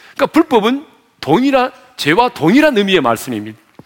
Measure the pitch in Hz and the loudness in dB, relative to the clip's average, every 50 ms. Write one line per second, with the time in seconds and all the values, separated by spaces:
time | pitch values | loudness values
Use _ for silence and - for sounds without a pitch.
0 | - - - - - - - 302 349 - 262 220 196 226 262 277 311 - _ _ | -20 -18 -6 -4 -4 0 0 -2 0 0 0 0 0 0 -2 -4 -6 -12 _ _
1 | _ _ _ _ - 131 156 226 262 285 269 254 247 - - - - _ _ - | _ _ _ _ -2 0 0 2 2 2 0 0 0 -2 -6 -12 -20 _ _ -6
2 | - - - 208 247 247 - - 139 165 220 285 311 302 262 202 208 196 190 170 | -4 0 0 2 0 0 -2 -2 0 2 4 4 4 4 2 0 0 0 0 0
3 | 135 117 113 107 - 131 120 104 104 110 110 - _ _ _ - - | 2 0 -2 -2 -4 -8 -8 -8 -8 -10 -16 -20 _ _ _ -20 -20